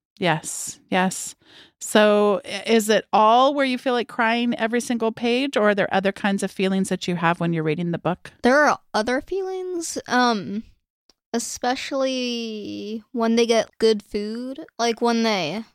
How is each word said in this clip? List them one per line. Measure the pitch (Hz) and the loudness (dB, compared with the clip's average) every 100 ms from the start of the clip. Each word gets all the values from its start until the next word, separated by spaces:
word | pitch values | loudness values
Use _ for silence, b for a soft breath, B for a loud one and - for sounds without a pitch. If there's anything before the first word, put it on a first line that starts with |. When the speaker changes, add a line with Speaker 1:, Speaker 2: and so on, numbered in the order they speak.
| _ _ | _ _
Speaker 1:
Yes, | 180 156 - - - - _ | -2 -2 -4 -10 -12 -14 _
yes. | 185 185 - - - b b b b | 0 0 -2 -10 -14 b b b b
So | - 214 208 208 208 185 - | 0 4 6 6 4 0 -2
i-, | 196 220 | -8 2
is | 226 208 | 2 4
it | 208 - | 2 2
all | 202 214 240 269 285 | 4 6 6 4 2
where | 262 | 0
you | 247 | 0
feel | 269 | 0
like | 240 202 | -2 -2
crying | - 226 233 240 240 | -2 0 0 -2 -2
every | 220 240 | -2 -2
single | 233 233 226 | -2 -2 -2
page, | 226 233 240 285 254 | -2 0 0 0 2
or | 208 | 2
are | 202 | 2
there | - | 0
other | 190 196 | 0 0
kinds | - 202 196 | -2 -2 -2
of | 196 | -4
feelings | - 190 190 190 | -2 0 0 0
that | 185 - | -2 -4
you | 175 | 0
have | 170 175 | 0 0
when | 170 | -2
you're | 160 | -2
reading | 156 165 170 | -2 -2 -2
the | 165 | -4
book? | 156 180 - - | -4 -6 -10 -2
Speaker 2:
There | 240 277 285 | 2 4 4
are | - _ | 0 _
other | 208 220 254 | -4 -2 -4
feelings, | - 381 370 370 370 359 330 - - | -4 -6 -6 -6 -6 -6 -6 -10 -2
um, | 247 240 220 180 202 - _ _ _ _ _ _ | 0 2 0 -4 -8 -10 _ _ _ _ _ _
especially | 233 - - 247 269 - 269 262 262 247 233 226 214 202 208 202 226 - | -8 -6 -6 -4 -4 -4 -4 -2 -2 -4 -6 -8 -10 -10 -10 -10 -10 -8
when | 240 226 226 | -2 2 4
they | 233 | 4
get | 226 - _ | 2 0 _
good | 220 214 | 2 2
food, | - 208 208 226 254 269 - - | -2 -8 -6 -8 -10 -12 -14 -4
like, | 233 233 | -2 0
when | 240 233 | 0 2
they | 226 202 147 214 - | 2 0 -2 -6 -10